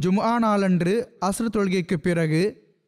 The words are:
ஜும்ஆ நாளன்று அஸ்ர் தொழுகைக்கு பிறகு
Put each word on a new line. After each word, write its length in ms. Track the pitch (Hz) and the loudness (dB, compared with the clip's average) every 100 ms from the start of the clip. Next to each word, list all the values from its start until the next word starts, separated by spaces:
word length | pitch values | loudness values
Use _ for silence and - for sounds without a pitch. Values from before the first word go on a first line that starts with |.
ஜும்ஆ 380 | 170 190 226 233 | 0 0 2 0
நாளன்று 760 | 226 208 190 180 175 226 - - | 2 2 2 2 2 -2 -4 -6
அஸ்ர் 320 | 185 196 233 | -4 -4 -2
தொழுகைக்கு 420 | 208 196 185 165 | -2 0 -2 -2
பிறகு 680 | 180 180 170 160 156 202 - _ _ | -2 -2 0 0 0 0 -4 _ _